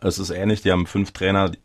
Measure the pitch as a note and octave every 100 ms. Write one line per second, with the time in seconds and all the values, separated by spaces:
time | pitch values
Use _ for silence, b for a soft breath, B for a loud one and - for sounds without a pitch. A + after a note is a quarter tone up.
0 | F#2+ F#2+ F2+ F2+ G2+ G#2+ G2 F2+ E2+ G2
1 | G2 - F#2+ G2 F#2+ E2